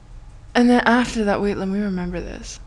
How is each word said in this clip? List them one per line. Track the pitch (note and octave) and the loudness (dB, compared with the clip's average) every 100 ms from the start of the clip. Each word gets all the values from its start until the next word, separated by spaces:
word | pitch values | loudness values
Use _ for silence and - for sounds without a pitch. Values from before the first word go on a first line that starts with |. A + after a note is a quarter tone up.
| - - - - - A#3+ | -20 -20 -20 -20 -4 2
And | A#3+ | 4
then | B3 A3+ | 6 4
after | A#3+ A#3 A#3 G#3 | 2 2 -2 0
that, | G3 | 0
wait, | G3+ G3 | 0 -2
let | F#3+ | -2
me | G3 | -2
remember | G#3 F#3 F3 F3 | -2 -4 -4 -6
this. | - - - - | -8 -10 -12 -16